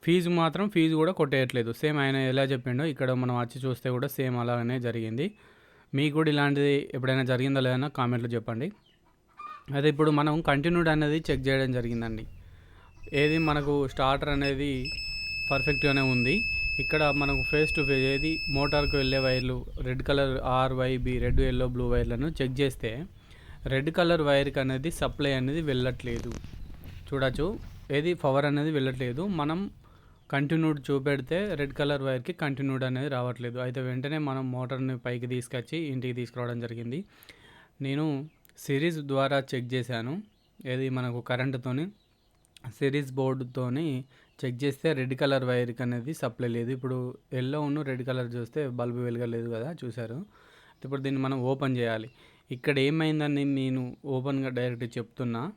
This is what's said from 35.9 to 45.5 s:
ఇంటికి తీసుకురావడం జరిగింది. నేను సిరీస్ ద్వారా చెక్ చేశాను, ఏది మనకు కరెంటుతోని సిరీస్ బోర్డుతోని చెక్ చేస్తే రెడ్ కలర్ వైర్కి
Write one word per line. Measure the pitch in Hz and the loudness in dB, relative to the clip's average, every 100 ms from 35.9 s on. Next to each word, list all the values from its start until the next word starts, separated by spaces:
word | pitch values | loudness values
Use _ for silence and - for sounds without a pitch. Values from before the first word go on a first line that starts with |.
ఇంటికి | 131 127 123 | -4 -4 -4
తీసుకురావడం | 117 - 120 120 117 | -6 -6 -4 -4 -6
జరిగింది. | 117 117 135 196 - - - - - - _ 135 | -6 -6 -6 -8 -16 -20 -20 -20 -20 -20 _ -4
నేను | 139 156 139 151 _ _ - - | 0 0 -2 -6 _ _ -18 -2
సిరీస్ | 139 165 160 143 | 0 0 -2 -2
ద్వారా | 135 135 139 131 | 0 2 2 0
చెక్ | 135 123 | -4 -2
చేశాను, | 127 123 120 117 170 208 _ _ _ 135 | -4 -2 -4 -4 -6 -8 _ _ _ -6
ఏది | 127 131 127 | -2 -2 -2
మనకు | 123 120 117 | -2 -4 -2
కరెంటుతోని | 123 131 131 127 127 175 202 _ _ _ _ _ - - - | 0 0 -2 -2 -2 -4 -8 _ _ _ _ _ -16 -16 -2
సిరీస్ | 143 143 139 131 | 0 0 -2 0
బోర్డుతోని | 131 131 127 127 127 127 165 131 123 - _ _ | 0 0 -4 -4 -2 -2 -2 -4 -6 -18 _ _
చెక్ | 131 123 | -6 -2
చేస్తే | 143 135 160 143 | -2 0 0 0
రెడ్ | 127 131 | 0 0
కలర్ | 143 135 | 2 2
వైర్కి | 127 | 2